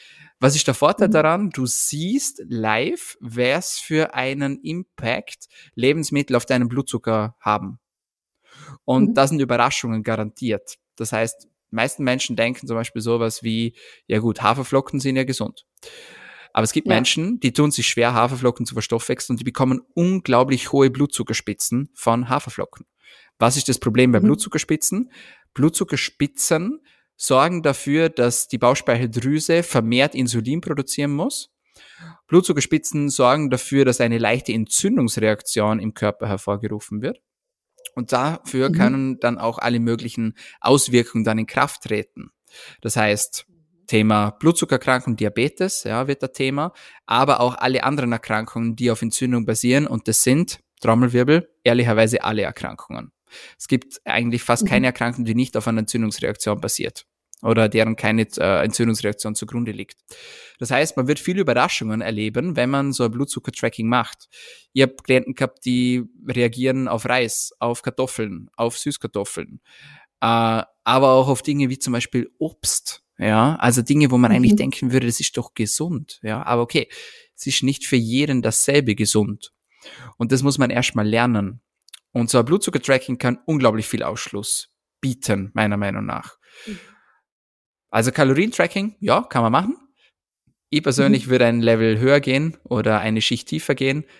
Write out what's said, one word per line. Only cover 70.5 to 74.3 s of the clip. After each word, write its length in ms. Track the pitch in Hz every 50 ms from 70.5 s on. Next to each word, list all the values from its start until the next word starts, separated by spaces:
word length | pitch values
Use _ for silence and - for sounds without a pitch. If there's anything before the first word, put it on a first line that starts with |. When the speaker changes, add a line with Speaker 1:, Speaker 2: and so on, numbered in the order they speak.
| 113 113 - - _ _ _
Speaker 1:
aber 280 | 113 123 131 139 131 131
auch 140 | 131 127 139
auf 120 | 131 -
Dinge 280 | - 151 143 143 139 127
wie 100 | 131 -
zum 140 | - 131 120
Beispiel 360 | 120 120 - - 123 - - _ _
Obst. 640 | 160 160 - _ - - - - - - - - _ _ _
Ja, 380 | - - 107 107 110 117 143 165
also 240 | - - 120 123 127
Dinge, 300 | 117 - 143 151 151 127
wo 60 | 127
man 140 | 123 123 113